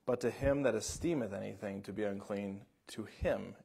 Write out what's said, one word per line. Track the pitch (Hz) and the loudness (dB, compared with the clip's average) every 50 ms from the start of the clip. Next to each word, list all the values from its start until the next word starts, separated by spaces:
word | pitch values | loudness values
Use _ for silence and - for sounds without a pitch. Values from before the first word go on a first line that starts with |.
| - | 0
but | - 123 123 | 0 0 2
to | - 117 | 2 0
him | - - 139 139 139 143 | 0 4 4 4 4 6
that | 139 120 107 | 6 4 4
esteemeth | 107 - - - - - 170 165 135 113 95 98 | 4 0 -2 -4 -2 0 2 2 2 0 -2 -2
anything | 98 101 104 104 98 110 98 98 101 | -4 -6 -6 -8 -6 -6 -4 -4 -4
to | 101 104 | -6 -6
be | 98 107 104 | -2 0 0
unclean, | 101 98 98 - - 104 101 101 98 98 101 - _ _ _ _ - | 0 0 -2 -4 -4 -4 -2 -2 -4 -6 -8 -10 _ _ _ _ -12
to | - 117 107 | -8 -8 -8
him | - - - - 170 123 101 95 95 101 - - | -8 -6 -2 0 2 2 0 -2 -8 -12 -12 -6